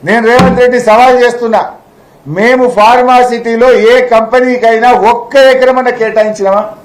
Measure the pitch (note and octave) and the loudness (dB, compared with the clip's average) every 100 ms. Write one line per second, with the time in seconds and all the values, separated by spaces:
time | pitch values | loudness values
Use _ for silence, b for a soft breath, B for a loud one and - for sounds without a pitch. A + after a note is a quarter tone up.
0 | D3+ A3 A3+ B3 - A#3+ B3 B3 A3 A3 | -2 -2 0 2 0 0 0 0 0 2
1 | B3+ B3 A#3+ A#3+ A#3 G#3+ E3 - _ b | 4 2 0 -2 -4 -4 -4 -12 _ b
2 | b b - D#3+ A3 B3+ B3 G3+ G#3+ B3+ | b b -12 -4 0 0 0 0 2 2
3 | B3 B3 B3 A3+ A#3 A3+ B3+ A3+ A3 B3+ | 2 2 0 -2 -4 0 2 2 2 2
4 | B3 A3+ A3 B3+ B3+ B3 A3+ A3+ A#3+ B3 | 2 -2 0 -2 0 0 0 0 0 2
5 | G#3+ A#3+ A#3+ C#4 C4 B3+ B3+ B3+ B3 A#3 | 0 -2 -2 2 2 2 0 0 -4 -4
6 | A3 A3 G#3+ G#3 G3 G3+ G#3+ - | -4 -2 -2 -2 -2 -2 -4 -12